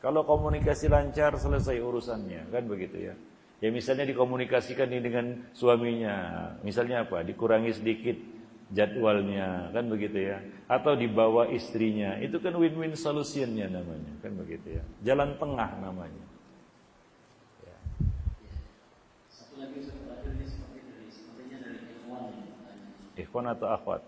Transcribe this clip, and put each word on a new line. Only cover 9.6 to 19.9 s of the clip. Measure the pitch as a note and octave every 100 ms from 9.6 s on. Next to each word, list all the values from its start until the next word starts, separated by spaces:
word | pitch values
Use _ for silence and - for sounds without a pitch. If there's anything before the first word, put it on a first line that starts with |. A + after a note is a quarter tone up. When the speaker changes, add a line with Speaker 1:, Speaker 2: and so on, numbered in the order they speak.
| F2
Speaker 1:
kan | A2 A#2+
begitu | G#2+ G#2 G2+ F#2+
ya. | G2 G2 - -
Atau | B2 D3+
dibawa | C#3 A#2+ G#2 A2+ A2+ A#2
istrinya, | A#2+ - A2+ A2 G#2+ G2+ G2+
itu | B2+ E3
kan | F3+
win-win | F3 E3 D#3+ D#3+
solutionnya | D3+ D3+ D3 C#3+ C#3+ B2 A2 G2
namanya, | F2+ E2+ D#2 D2+ D2
kan | G#2+ G2
begitu | D#2 E2 - D#2+
ya. | - -
Jalan | G#2 C#3 C#3+ C#3+
tengah | D3 C3 G#2 G2
namanya. | F#2+ F#2 E2 D#2 - - - - - _ _ _ _ _ _ _ _ _
Ya. | F2 F2 E2 - - - - - - - - - _ _ _ _ _
Speaker 2:
Satu | - B2 C#3
lagi, | C3+ C#3
Ustaz, | -